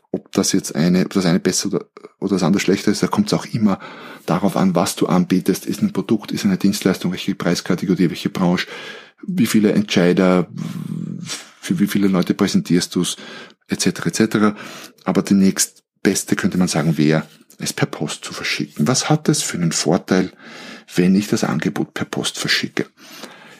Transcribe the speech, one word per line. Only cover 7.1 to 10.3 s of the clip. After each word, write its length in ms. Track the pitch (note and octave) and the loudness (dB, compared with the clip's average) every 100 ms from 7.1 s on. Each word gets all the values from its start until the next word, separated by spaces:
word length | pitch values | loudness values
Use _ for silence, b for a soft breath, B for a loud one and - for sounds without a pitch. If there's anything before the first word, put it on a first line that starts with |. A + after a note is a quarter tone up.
welche 240 | F2+ - | -4 -6
Preiskategorie, 760 | - F2 F2 - F2+ F#2 F2 F2 | -4 -2 -2 -2 -2 0 2 2
welche 200 | - - | 0 -4
Branche, 380 | - F2+ F2+ - B B B B B - | 0 0 0 -2 B B B B B -6
wie 200 | F3+ A2+ | 0 2
viele 260 | A2 G#2 | 4 4
Entscheider, 760 | G2+ - G2+ F2 F2+ F#2 | 2 2 4 4 6 4